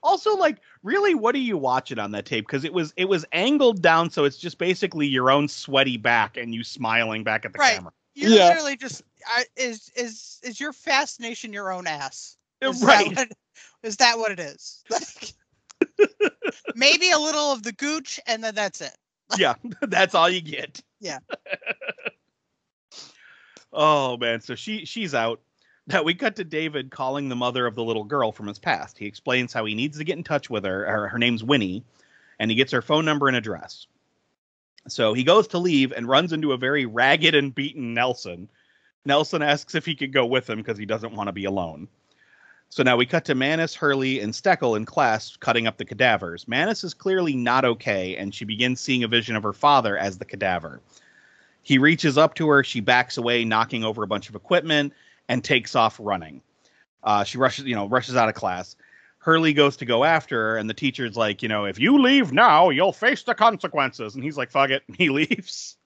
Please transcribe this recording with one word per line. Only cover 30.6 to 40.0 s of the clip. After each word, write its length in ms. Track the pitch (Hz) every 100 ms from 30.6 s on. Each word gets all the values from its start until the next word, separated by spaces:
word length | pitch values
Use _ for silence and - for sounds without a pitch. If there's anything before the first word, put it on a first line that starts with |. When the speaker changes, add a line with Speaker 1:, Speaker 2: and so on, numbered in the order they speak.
| 98
Speaker 1:
her. 200 | 95 101
Her, 220 | 107 101
her 80 | 110
name's 260 | 120 117
Winnie, 400 | 113 143 98 92 - _ _ _ _ _
and 120 | 110
he 40 | 113
gets 160 | 175
her 100 | 131
phone 240 | - 151 160
number 220 | 147 139
and 80 | 123
address. 500 | 110 87 85 - - _ _ _ _ _ _ _ _ _ -
So 260 | - 113
he 100 | 110
goes 240 | 131 196 -
to 80 | 175
leave 340 | 180 147 131
and 160 | - 117
runs 260 | 135 175
into 180 | 160 151
a 40 | 127
very 280 | 127 147 127
ragged 500 | 113 131 156 165 156
and 180 | 139
beaten 400 | 131 139 127 123
Nelson. 540 | 117 127 120 101 87 101 _ _ _ _ _ 139
Nelson 360 | 143 151 170
asks 320 | 147 147 - 165
if 100 | 160
he 100 |
could 180 | 160